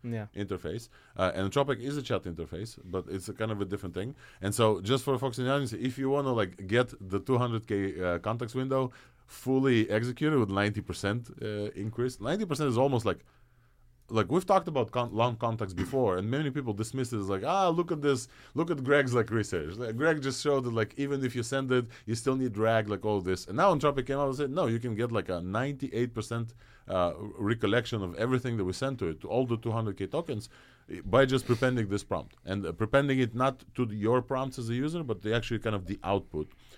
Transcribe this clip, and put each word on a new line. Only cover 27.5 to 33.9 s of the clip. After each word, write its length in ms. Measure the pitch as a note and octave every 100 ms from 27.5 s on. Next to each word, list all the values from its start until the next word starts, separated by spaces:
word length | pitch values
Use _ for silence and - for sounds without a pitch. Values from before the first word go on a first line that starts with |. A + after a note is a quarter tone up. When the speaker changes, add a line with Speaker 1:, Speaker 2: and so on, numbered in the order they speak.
| A#2 G2+ A#2 A#2 A2+
Speaker 2:
of 100 | F#2 -
everything 420 | A#2+ C3 B2 A#2
that 80 | F#2
we 80 |
sent 260 | F#2 C3+ A#2+
to 60 | F2+
it, 160 | D#2
to 80 | D#2+
all 160 | A#2 C3
the 100 | A2+
two 160 | A#2
hundred 240 | A2+ A2 G2
K 120 | F#2+
tokens, 420 | D3+ E3 A2+ - - - - -
eh, 100 | F#2 G2
by 200 | A2+ C3+
just 200 | C3 -
prepending 420 | A#2 B2+ B2 G2+
this 160 | G2+
prompt." 320 | - E2+ - -
And, 220 | - G2 E2+
uh, 80 |
prepending 460 | E2 A2 C#3 C#3+ C3
it 140 | A#2+
not 300 | A#2 C3 C3 - -
to 100 |
the, 100 | A#2+